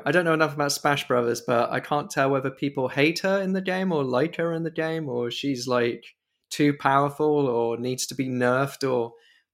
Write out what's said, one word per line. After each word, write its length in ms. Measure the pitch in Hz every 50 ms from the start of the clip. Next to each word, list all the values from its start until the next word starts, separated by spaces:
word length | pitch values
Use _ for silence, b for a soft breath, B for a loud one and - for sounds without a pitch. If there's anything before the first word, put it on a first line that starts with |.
| -
I 60 | 143
don't 140 | 143 180 175
know 80 | 170 160
enough 200 | 156 160 151 143
about 180 | 143 147 143
Smash 360 | 143 - - 147 143 139 - -
Brothers, 340 | 131 123 120 117 117 117
but 300 | - - 127 117 117 -
I 80 | - 127
can't 320 | 120 - 151 147 147 -
tell 180 | - 151 139 135
whether 220 | 139 135 127 135
people 360 | 135 - - 139 139 139 131 123
hate 320 | - 139 143 156 165 -
her 220 | - 190 196 196
in 120 | 196 185 190
the 80 | 190
game 300 | 185 185 185 185 190 190
or 120 | 170 151 139
like 320 | 131 123 123 143 165 165
her 180 | - 165 170 165
in 80 | 165 165
the 80 | 160
game, 380 | 156 - 160 160 160 165 160 139
or 220 | 123 120 120 120
she's, 360 | 117 - - 143 139 123 123 131
like, 380 | 123 123 120 120 117 - - - - _ _ _ _ _ _ _
too 220 | - - 147 147 143
powerful 760 | 143 - 139 135 139 143 143 143 - 156 151 151 147 143 131
or 300 | 117 117 117 117 117 117
needs 280 | 117 127 127 127 - -
to 80 | 143
be 120 | 139 135 131
nerfed 600 | 127 123 123 123 123 131 139 139 - - - 131
or 260 | 127 123 117 117 b b b b b b b b